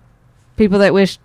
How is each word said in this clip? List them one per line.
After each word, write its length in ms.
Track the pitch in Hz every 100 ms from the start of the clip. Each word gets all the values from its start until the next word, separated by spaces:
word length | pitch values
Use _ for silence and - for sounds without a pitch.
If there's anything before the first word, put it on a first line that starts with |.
| _ _ _ _ _ -
people 240 | 214 202
that 140 | 196
wish 260 | 196 190 -